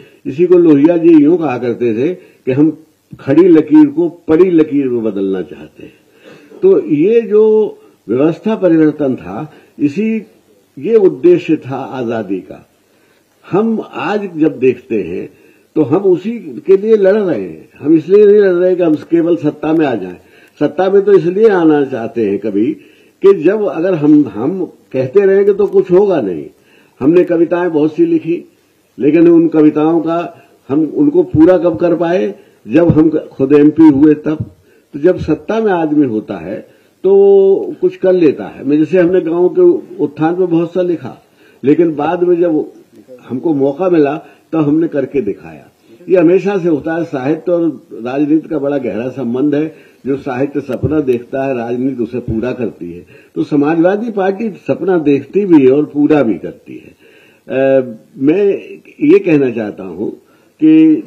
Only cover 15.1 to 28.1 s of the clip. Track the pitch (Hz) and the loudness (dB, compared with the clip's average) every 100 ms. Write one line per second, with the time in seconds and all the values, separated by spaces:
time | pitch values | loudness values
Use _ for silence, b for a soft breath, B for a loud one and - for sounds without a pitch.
15.1 | 95 - b b b b 160 131 175 196 | -10 -12 b b b b -4 -2 0 0
16.1 | 165 202 233 165 139 165 190 220 220 190 | 0 -2 -10 -12 -12 0 0 2 2 2
17.1 | 214 185 117 90 80 - _ 143 160 151 | 0 -2 -4 -8 -14 -20 _ 0 0 4
18.1 | 202 208 208 196 175 185 180 165 151 - | 4 6 6 4 2 0 0 0 -2 -2
19.1 | 170 165 165 147 143 151 160 147 110 92 | -2 0 0 -2 -4 -2 0 0 -4 -8
20.1 | 90 b b b - 147 - 190 196 202 | -14 b b b -4 -4 -2 2 2 4
21.1 | 190 165 185 220 185 160 147 135 127 113 | 2 2 2 2 4 2 2 0 -6 -8
22.1 | 117 104 98 113 101 127 - B B B | -4 -2 -2 -4 -2 -2 -4 B B B
23.1 | - 196 190 160 214 196 143 185 170 147 | 0 2 4 2 0 -4 -4 -2 0 4
24.1 | 147 120 104 135 190 156 - _ 131 131 | 4 2 -4 -6 -4 -8 -12 _ -6 0
25.1 | 202 190 196 202 190 190 190 180 180 208 | 2 2 2 2 0 2 0 2 2 2
26.1 | 165 98 80 67 _ b b b - 135 | 0 -2 -8 -12 _ b b b -4 2
27.1 | 175 165 170 165 175 175 151 151 156 170 | 2 2 0 0 -2 -2 0 -2 0 0